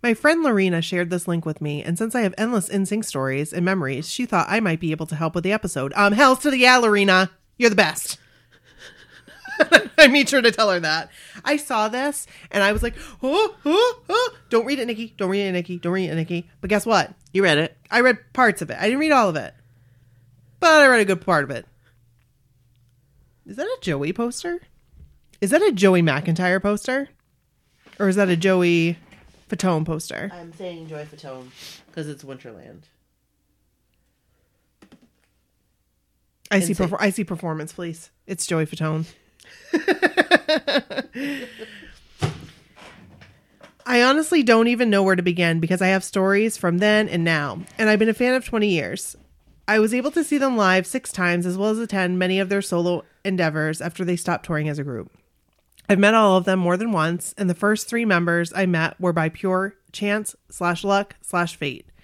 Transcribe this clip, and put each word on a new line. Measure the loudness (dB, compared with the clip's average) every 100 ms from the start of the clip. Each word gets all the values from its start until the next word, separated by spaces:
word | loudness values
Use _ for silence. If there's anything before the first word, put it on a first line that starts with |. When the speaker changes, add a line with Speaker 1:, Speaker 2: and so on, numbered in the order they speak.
Speaker 1:
My | 0
friend | 2 2 4
Lorena | 2 2 2 0
shared | -2 -4 -2
this | -4 -2
link | -4
with | -4 -6
me, | -6 -6
and | -4 -4
since | -4
I | -2
have | -2 -2
endless | -2 -2 -2
N | -4 -2
sync | -4
stories | -6 -6 -4 -4 -4
and | -2
memories, | -2 -2 -2 -6 -8
she | -8
thought | -2 -2 0
I | 0
might | 0 -2
be | -4
able | -4 -6
to | -4
help | -4
with | -2
the | -2
episode. | -2 -4 -6 -6
Um, | 2 2
hells | 6 4 4
to | 0
the | 4
yeah, | 6 6
Lorena. | 6 4 4 4 2 _ _ _
You're | 2
the | 4
best. | 0 0 -10 -12 _ _ _ _ _ _ -20 -20 -20 -20 -20 -20 -16 -2
<laughs> | 4 4 2 6
I | 8
made | 8 2
sure | 4
to | 2
tell | 2 0
her | 0
that. | -2 -4 -6 -18 -20 -10
I | -4 -4
saw | -2 -2 -2
this, | -2 -4 -6 -12 -20 -6
and | 0
I | 0
was | 0
like, | -4 -6 -18 -8
"Oh, | -2 0 0 -2 0
oh, | 2 2 0 -4
oh." | -2 -2 -6 _
Don't | -2
read | 0 -4
it, | -4
Nikki. | -6 -10 -6
Don't | -4
read | -2 -2
it, |
Nikki. | -4 -6 -8
Don't | -4
read | -4 -2
it, |
Nikki. | -4 -4 -6 -8 _
But | -2
guess | -2 2
what? | 0 0 -8 _
Speaker 2:
You | 0
read | 2 2
it. | 0 _ _
Speaker 1:
I | 2
read | 2 0 _
parts | 2 2 2
of | -8
it. | -4
I |
didn't | -2 -2
read | 2
all | 2 2
of | -2
it. | -8 -16 _ _ _ _ _ _ _ _ _ _
But | 6 8
I | 8
read | 6
a |
good | 2 -2
part | 0 0
of | 0
it. | -8 -14 _ _ _ _ _ _ _ _ _ _ _ _ _ _ _ _ _ -18
Is | -10
that | -8
a | -6
Joey | -6 -4 -4
poster? | -4 -4 -6 -8 -10 _ _ _ -20 -20 _ _ _
Is | 0
that | 2
a | 2
Joey | 4 4 4
McIntyre | 4 0 -2 -2 0 0
poster? | -2 -4 -4 -6 -6 _ _ _ _ _ _ _ _ -2
Or | 0
is | 2
that | 2
a | 2
Joey | 2 4 4 4 2 -2 -10 -20 -20 _ _
Fatone | -4 0 0
poster. | -2 -6 -8 -10 -10
Speaker 2:
I'm | -12 -20
saying | -14 -14 -12 -14
Joy | -14
Fatone | -16 -18 -18 -16 -18 -20 -20 -20 _
'cause | -12 -12
it's | -12
Winterland. | -16 -18 -18 -20 -20 -20 _ _ _ _ _ _ _ _ _ _ _ _ _ _ _ _ _ _ _ _ _ _ _ _ _ _ _ _ _ _ _ _ _ _ _ _ -2
Speaker 1:
I | -2
see | 0
Speaker 2:
Insane. | -2 -2
Speaker 1:
perfor-, | 0
I | -2
see | -2
performance, | -6 -6 -6 -8 -10
please. | -12 -12 -12 -18 _ -16
It's | -10 -4
Joy | -2 -4
Fatone. | -4 -4 -4 -6 -12 _ _ -20 -20 -4
<laughs> | -4 -2 0 0 0 2 2 2 -2 0 -2 -2 -10 -8 -8 -8 -8 -12 -16 -18 -18 -20 -20 _ -8 -8 -8 -18 -20 _ _ -20 -20 -20 -20 -20 _ _ _ -20 _ 0
I | 2
honestly | 4 2 2 2
don't | 6 4 4
even | 2 2
know | 2
where | 2 2
to |
begin | 0 0 0 0
because | 0 0
I | 2
have | 0
stories | -2 -2 0 2 0 -2
from | -2 0
then | 2 2 0
and | -2
now, | 0 0 -2 -8 -14 -2
and | 2
I've | 4
been | 2
a |
fan | 2 0
of | 0
twenty | -2 -2 0
years. | 0 -2 -8 -12 -16 _ _ _ _ -2
I | 2
was | 2
able | 0 -2
to | -2
see | -2 0
them | 0 2
live | 2 2 0
six | -8 -8
times | -2 0 0 -2
as | -2
well | -2
as | -2
attend | -4 -2 -2 0
many | 0 0
of | 0
their | -2
solo | -2 -2 0 -2 -6 _
endeavors | -6 -2 -2 -2 -4 -4
after | -8 -6
they | -4 -2
stopped | -2 -6 -4
touring | -4 -4
as | -6
a |
group. | -8 -8 -12 _ _ _ _ _ _ _ 0
I've | 4
met | 4
all | 6 6 4
of |
them | 2 0
more | 0 0
than | 0
once, | -2 0 -2 -8 -4
and | -4
the |
first | 0 0 -2 -2
three | -4
members | 0 0 2 0 -2
I | -2
met | 0 0 -2 -2
were | -2
by | 0 -2
pure | -2 -2 -2 -4 -10 _
chance | -6 -4 -2 -6 -14 _
slash | -6 -4 -2
luck | 0 0 0 -12
slash | -6 -2 -2 -4
fate. | -8 -8 -18 _